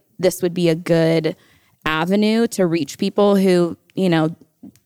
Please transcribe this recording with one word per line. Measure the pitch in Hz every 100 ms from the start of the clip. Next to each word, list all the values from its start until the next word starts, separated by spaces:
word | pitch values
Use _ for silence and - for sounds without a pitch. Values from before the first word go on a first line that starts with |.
| _ -
this | 175 -
would | 180
be | 175 170
a |
good | 160 175 165 160 165 156 185 _ _ _ _ 156
avenue | 156 175 202 208 226 233
to | - 180
reach | 170 143 -
people | 196 - 202 202
who, | 190 180 175 - _
you | - 185
know, | 160 160 165 _ _ - -